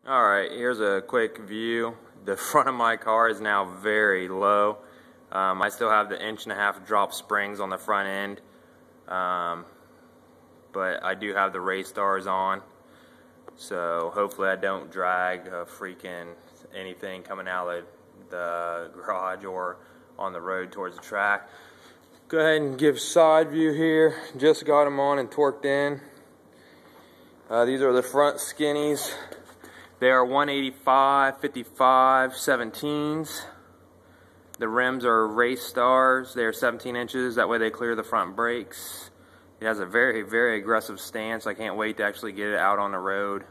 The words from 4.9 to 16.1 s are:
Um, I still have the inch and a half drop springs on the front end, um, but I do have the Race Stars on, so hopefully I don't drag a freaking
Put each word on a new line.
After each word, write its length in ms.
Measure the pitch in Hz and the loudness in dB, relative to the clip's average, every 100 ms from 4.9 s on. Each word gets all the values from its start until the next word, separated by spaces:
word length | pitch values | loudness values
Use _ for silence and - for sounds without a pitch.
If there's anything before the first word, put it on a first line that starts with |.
| - - - - | -20 -20 -20 -8
Um, 300 | 95 95 95 | -2 -2 0
I 80 | 101 | -2
still 180 | - 113 | 0 2
have 220 | 107 104 | 2 2
the 120 | 98 | -4
inch 220 | 107 110 | -8 -8
and 80 | 110 | -8
a 20 | |
half 320 | 98 104 95 95 | -2 -2 -2 0
drop 280 | 107 95 | 0 2
springs 440 | - - 104 101 104 | -4 -2 -2 -2 -6
on 120 | 95 | -6
the 80 | 92 | -6
front 300 | - 101 98 | -2 0 0
end, 320 | 98 101 101 - - _ _ - _ - | -4 -6 -10 -18 -20 _ _ -20 _ -8
um, 560 | 92 90 90 85 85 87 - _ - _ _ _ _ _ - _ | -4 -2 -2 -4 -6 -12 -20 _ -20 _ _ _ _ _ -20 _
but 280 | 98 92 85 | -4 -2 -2
I 120 | 92 | -4
do 200 | 98 104 | -4 -4
have 200 | 98 98 | 0 0
the 60 | 92 | 0
Race 260 | 92 95 92 | -4 -4 -6
Stars 380 | - 98 95 95 | -2 0 0 -2
on, 340 | 95 95 95 - - _ - - - - - - - | -2 -2 -4 -8 -20 _ -20 -20 -20 -20 -20 -20 -20
so 560 | - 92 87 85 85 | -8 -6 -4 -2 -4
hopefully 360 | 98 101 98 95 | -2 -4 -2 -2
I 60 | 95 | -2
don't 360 | 95 95 78 | -4 -6 -8
drag 540 | 92 90 90 92 92 90 | -4 -2 0 -2 -4 -10
a 180 | 90 | -12
freaking 720 | 85 - 95 87 - | -12 -12 -14 -14 -14